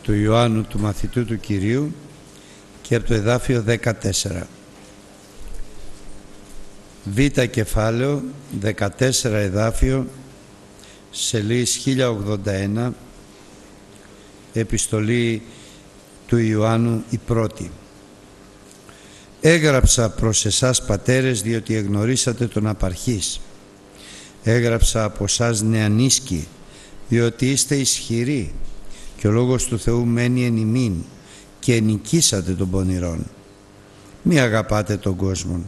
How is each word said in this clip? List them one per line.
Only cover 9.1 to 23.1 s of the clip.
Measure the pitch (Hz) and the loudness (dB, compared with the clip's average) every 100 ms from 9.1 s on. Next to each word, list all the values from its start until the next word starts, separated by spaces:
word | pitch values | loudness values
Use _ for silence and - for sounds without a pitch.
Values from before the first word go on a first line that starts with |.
| 127 120 107 | 2 0 0
εδάφιο, | 101 95 110 - 131 135 127 - - - - - - - - - - | 0 0 0 2 2 2 -2 -10 -20 -20 -20 -20 -20 -20 -20 -20 -16
σελίς | - - 113 104 120 120 - | -8 -4 -2 0 0 0 -2
χίλια | - 131 127 | 0 0 0
ογδόντα | 110 101 104 98 | 0 -2 -4 -2
ένα, | 95 98 107 123 - - - - - - - - - - - - - - - - | -2 -2 -2 -2 -6 -16 -20 -20 -20 -20 -20 -20 -20 -20 -20 -20 -20 -20 -20 -8
επιστολή | - 113 110 - 110 107 120 117 113 - - - - - - - - - | -4 -2 -2 -2 -2 0 0 0 -2 -8 -20 -20 -20 -20 -20 -20 -20 0
του | 120 | 2
Ιωάννου | 110 107 107 113 117 113 - | 4 4 4 4 2 0 -2
η | - - | -6 -2
πρώτη. | 117 107 - 87 87 - - - - - - - - - - - - - - - - | 0 0 -4 -12 -14 -20 -20 -20 -20 -20 -20 -20 -20 -20 -20 -20 -20 -20 -20 -20 0
Έγραψα | 156 170 151 135 123 - 113 | 4 6 6 6 4 4 2
προς | - 113 107 107 | 0 0 2 0
εσάς, | 95 127 123 - | 0 2 0 0
πατέρες, | 101 - 127 131 120 | -2 2 2 2 0
διότι | 101 117 110 110 | -2 -4 -2 -2
εγνωρίσατε | 101 101 110 127 - 113 120 | 0 0 0 0 -2 -2 -2
τον | - 107 | 0 -2
απαρχής. | 104 92 87 - | -2 -4 -2 -4